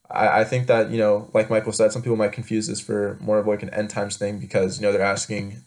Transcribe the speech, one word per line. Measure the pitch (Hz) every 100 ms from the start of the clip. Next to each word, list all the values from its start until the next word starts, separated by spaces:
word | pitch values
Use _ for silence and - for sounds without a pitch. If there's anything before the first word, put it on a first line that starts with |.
| -
I, | - - 107
I |
think | 110 127 123
that, | 117 107
you | 113
know, | 107 104 107
like | 110 110
Michael | 110 113
said, | - 107
some | 120
people | 120 110
might | 104
confuse | 110 107 110 110
this | 104
for | - 104 101 101
more | 110 107
of, | 104
like, | 104
an | 98
end | 104 104
times | 107 101 -
thing, | 101 104
because, | 95 107 92 95
you |
know, | 104
they're | 98
asking | 98 98 - 104 101 113